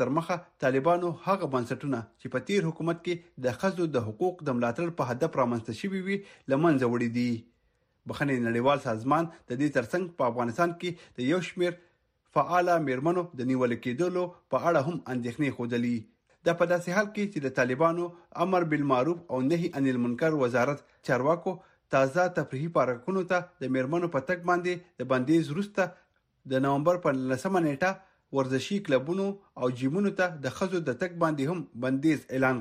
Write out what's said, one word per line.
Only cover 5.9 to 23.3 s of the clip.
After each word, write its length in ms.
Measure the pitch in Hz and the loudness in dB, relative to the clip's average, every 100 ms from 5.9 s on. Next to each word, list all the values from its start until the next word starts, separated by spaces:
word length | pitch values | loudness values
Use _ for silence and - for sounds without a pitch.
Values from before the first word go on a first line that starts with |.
| 190 185 | -4 -2
وي، 100 | 196 - - - | -4 -6 -14 -2
له 60 | 135 | 2
منځه 220 | 165 139 123 | 4 4 2
وړي 220 | 120 117 120 | 0 0 0
دي. 140 | 123 117 - _ _ _ _ _ - | 0 -2 -6 _ _ _ _ _ -10
بخښنې 400 | - 143 127 117 | -4 0 0 0
نړیوال 340 | 117 127 143 131 | 2 2 2 0
سازمان 380 | 110 123 151 165 | -4 0 0 0
د 220 | - - 123 | -6 -8 -2
دې 80 | 147 143 | 0 0
ترڅنګ 280 | 113 180 180 - | 0 -2 -4 -2
په 60 | 127 | -2
افغانستان 420 | 117 120 120 175 170 | 0 -2 0 -2 -2
کې 100 | 180 170 - - | -6 -8 -12 -4
د 140 | 127 | 0
یو 80 | 175 170 | 0 -2
شمیر 300 | - 175 170 _ _ _ _ _ 151 | -2 -2 -4 _ _ _ _ _ 0
فعاله 380 | 143 175 175 170 143 | 2 2 4 2 2
میرمنو 360 | 127 151 180 175 - | 0 0 0 -2 -4
د 100 | 127 | -2
نیول 220 | 131 123 117 | 2 2 0
کېدلو 400 | 127 123 175 180 180 - _ | -4 -2 0 0 -4 -8 _
په 60 | 127 151 | 0 2
اړه 120 | 170 156 | 2 2
هم 100 | 165 131 | -4 -4
اندېښنې 380 | 127 120 117 143 117 | -4 -4 -2 -4 -2
ښودلي. 400 | 120 120 120 120 107 _ _ _ 170 | -2 -2 0 -2 -6 _ _ _ 0
دا 60 | 170 | 2
په 60 | 175 | 2
داسې 180 | 180 175 185 | 2 0 0
حال 120 | 208 | 0
کې 100 | 208 202 | -2 -4
چې 60 | 165 | -2
د 100 | 135 135 | -2 0
طالبانو 480 | 123 127 165 170 175 - - - | 0 4 2 2 -4 -8 -12 -4
امر 220 | 180 180 170 | 2 2 2
بالمعروف 500 | 147 143 127 139 175 - | 2 2 2 2 -2 -4
او 60 | 127 131 | -2 2
نهي 240 | 170 170 143 | 2 0 0
عن 100 | 135 | 0
المنکر 440 | 127 120 120 160 156 | 0 0 0 0 2
وزارت 420 | 123 120 120 143 - _ - | 2 2 2 -2 -8 _ -2
چارواکو 480 | 123 135 170 190 175 - _ _ | 2 2 0 -2 -6 -10 _ _
تازه 340 | 139 135 165 180 175 | 2 2 4 2 0
تفریحي 320 | 147 131 165 165 | -4 -4 -2 2
پارکونو 460 | 127 120 - 190 175 | 2 0 -4 -4 0